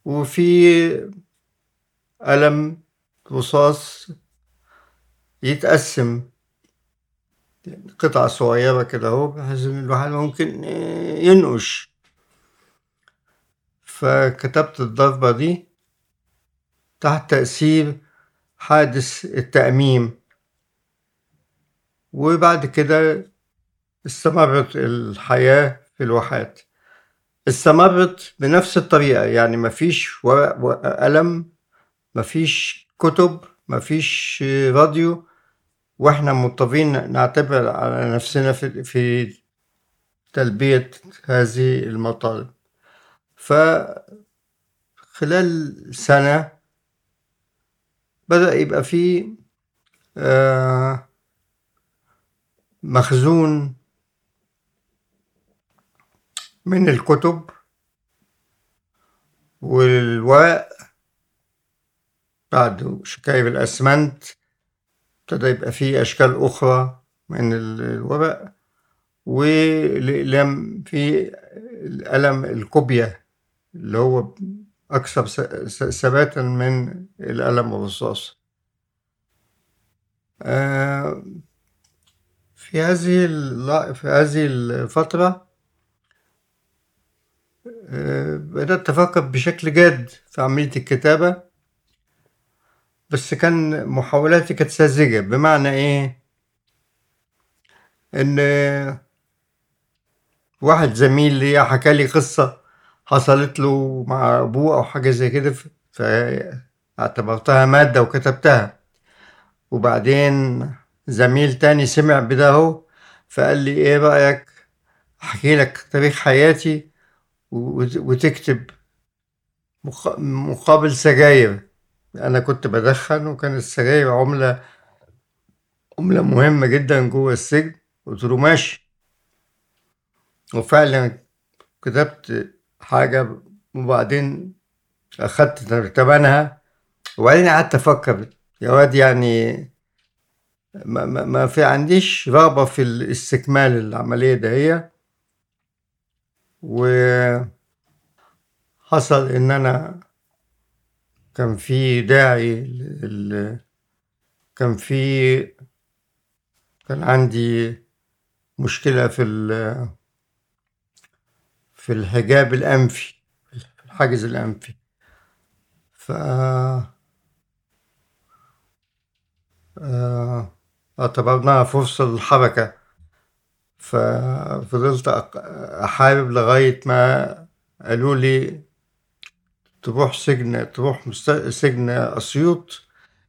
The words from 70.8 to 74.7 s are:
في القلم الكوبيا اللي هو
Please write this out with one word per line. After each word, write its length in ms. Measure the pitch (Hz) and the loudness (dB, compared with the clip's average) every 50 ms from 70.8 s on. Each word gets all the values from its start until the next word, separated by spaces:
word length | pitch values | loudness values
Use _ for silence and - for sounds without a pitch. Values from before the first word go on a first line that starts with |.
| - | -12
في 440 | - - 143 143 147 151 151 147 - - - - - - - 220 247 240 - - | -8 -6 -4 -2 0 -2 -2 -4 -6 -10 -18 -20 -20 -20 -20 -20 -20 -18 -16 -14
القلم 600 | - 135 135 - - - 135 143 143 135 131 139 | -14 -12 -12 -6 -2 0 2 2 2 0 -2 -6
الكوبيا 720 | 147 123 113 104 - - 151 135 123 127 117 113 107 92 - _ _ _ _ _ _ _ _ _ _ - | -8 -8 -10 -8 -2 0 0 0 2 0 0 0 -2 -6 -14 _ _ _ _ _ _ _ _ _ _ -20
اللي 220 | - - 107 104 | -16 -10 -4 -2
هو 380 | 113 127 131 127 123 - - - - 190 185 202 208 - _ | 0 0 0 0 -2 -4 -6 -12 -14 -14 -14 -14 -16 -20 _